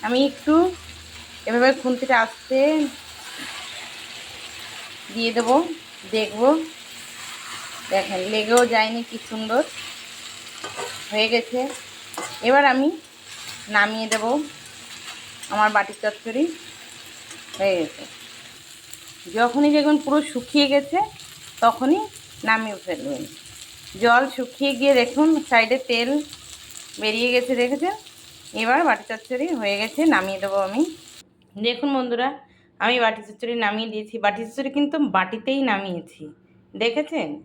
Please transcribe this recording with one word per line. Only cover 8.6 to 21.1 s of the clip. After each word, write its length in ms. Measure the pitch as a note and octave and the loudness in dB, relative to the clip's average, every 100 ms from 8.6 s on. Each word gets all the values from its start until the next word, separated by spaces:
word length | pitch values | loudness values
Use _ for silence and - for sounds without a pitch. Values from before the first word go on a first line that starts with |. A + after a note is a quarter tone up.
| A#3+ | 4
যায়নি, 280 | A#3 A3 A#3 A#3 | 2 2 -2 -8
কি 80 | A#3 - | -12 -10
সুন্দর 320 | A3 A3 A#3+ - - - - - - - - - - - - - - - | -8 0 0 0 -6 -14 -14 -16 -16 -16 -16 -18 -14 -12 -10 -10 -10 -4
হয়ে 160 | G#3+ A3 | 0 2
গেছে। 260 | A#3 A#3 B3 C4+ - - - - - - - A3+ | 2 0 -4 -4 -8 -16 -18 -14 -10 -10 -2 4
এবার 160 | C4+ C#4+ | 6 6
আমি 140 | B3+ C#4+ E4 - - - - - - - G#3 | 4 2 0 -14 -20 -18 -16 -14 -14 0 2
নামিয়ে 320 | G#3 A3 A3 | 2 0 -2
দেব, 120 | A3 A3 C#4+ D4 - - - - - - - - - - | -2 0 0 -2 -12 -18 -18 -18 -16 -16 -16 -18 -18 -6
আমার 160 | G3+ G#3+ G#3 | 2 4 4
বাটি 180 | G3 G#3 | 0 -4
চচ্চড়ি 400 | G#3+ G#3+ A3+ A#3 E4 D#4+ - - - - - - - - - - | -6 -4 -4 0 0 -2 -16 -18 -20 -18 -18 -20 -18 -18 -16 -2
হয়ে 160 | G3 F3+ | 0 2
গেছে। 240 | D4+ - - - - - - - - - - - - - F3 G3+ | -2 -6 -18 -18 -20 -20 -20 -20 -20 -20 -20 -20 -20 -18 -8 0
যখনই 340 | A#3+ B3+ D4 D4 | 2 4 4 6
দেখবেন 220 | D4 D4+ D4+ | 4 2 4
পুরো 120 | D4 D4 | 0 0
শুকিয়ে 360 | B3 A#3+ D4 C#4+ | -6 0 2 4
গেছে 240 | C#4+ C#4 E4+ D5+ | 4 2 -2 -2